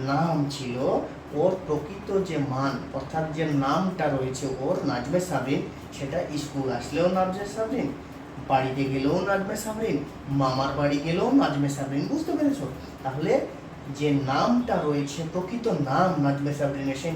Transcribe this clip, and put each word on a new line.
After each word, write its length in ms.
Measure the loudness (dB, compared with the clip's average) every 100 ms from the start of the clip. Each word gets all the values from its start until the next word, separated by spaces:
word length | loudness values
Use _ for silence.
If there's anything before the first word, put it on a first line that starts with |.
| 0
নাম 240 | 2 2 2 0
ছিল, 220 | -2 -4 0 2 2 0 -8 -4 2
ওর 120 | 2 2 -2
প্রকৃত 420 | -2 -2 -8 -2 0 0
যে 80 | -2 -2
মান, 200 | 0 0 -2 -6 -8
অর্থাৎ 260 | -4 -4 -2 -2
যে 80 | 0 2
নামটা 420 | 2 2 0 0 0 0
রয়েছে 300 | -2 -2 -4 -2
ওর, 120 | 0 0 0
নাজমে 300 | -2 0 0 0
সাবরিন, 300 | -2 0 0 -2 -8 -12 -8
সেটা 220 | -4 -4 -2 -4
স্কুল 260 | -4 -4 -2 -4
আসলেও 280 | -2 2 4 4
নাজমে 280 | 2 0 -6 -4
সাবরিন, 320 | -2 -2 -2 -6 -12 -14 -14 -10 0
বাড়িতে 320 | 2 2 0 0
গেলেও 240 | 2 2 2 2
নাজমে 260 | 0 0 -4
সাবরিন, 320 | -4 -2 0 0 -4 -10 -2 2
মামার 320 | 2 2 0 2
বাড়ি 200 | 2 2 0
গেলেও 220 | 2 4 6
নাজমে 280 | 6 2 0 -2
সাবরিন, 280 | -4 -2 -2
বুঝতে 200 | -2 -2 0
পেরেছো? 280 | 0 0 -4 -8 -12 -8
তাহলে 280 | -6 -2 2 2 0 -8 -14 -12 -10 -2
যে 100 | 2 2 2
নামটা 440 | 2 4 4 4 2 2
রয়েছে, 340 | 0 0 -4 -4
প্রকৃত 340 | -4 -2 -2 0 0 2
নাম 180 | 4 4 4
নাজমে 280 | 2 2 0 0
সাবরিনের, 400 | 0 0 -2 -2
সেই 120 | -2